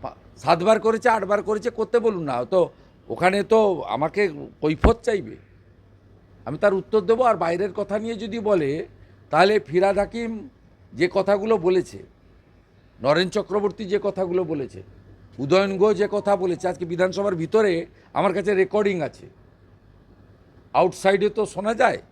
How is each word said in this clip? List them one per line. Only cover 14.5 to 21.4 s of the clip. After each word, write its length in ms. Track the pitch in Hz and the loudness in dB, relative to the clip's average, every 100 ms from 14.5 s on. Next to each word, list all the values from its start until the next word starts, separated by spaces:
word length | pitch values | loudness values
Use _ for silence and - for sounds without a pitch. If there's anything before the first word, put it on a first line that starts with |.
| 156 127 95 - - - - - - | -6 -8 -12 -20 -20 -20 -20 -20 -10
উদয়ন 400 | 139 185 196 190 | 0 2 2 2
গুহ 160 | 208 | 2
যে 140 | 190 202 | 2 0
কথা 240 | 202 202 202 | -2 0 0
বলেছে, 320 | 185 165 180 | 0 -2 -4
আজকে 180 | 175 170 | -6 -6
বিধানসভার 500 | 170 185 185 202 180 | -2 0 0 -2 -2
ভিতরে 500 | 160 214 208 165 - _ _ | 0 2 2 0 -4 _ _
আমার 200 | - 190 | -2 0
কাছে 200 | 180 190 | 0 0
রেকর্ডিং 480 | 196 190 214 202 185 | 0 2 2 0 0
আছে, 280 | 135 - - _ - _ _ _ _ _ _ - - - _ - - | -4 -8 -20 _ -20 _ _ _ _ _ _ -20 -20 -20 _ -20 -4
আউটসাইডে 560 | - 180 - 190 196 208 | 0 0 2 0 2 0
তো 160 | 208 | -2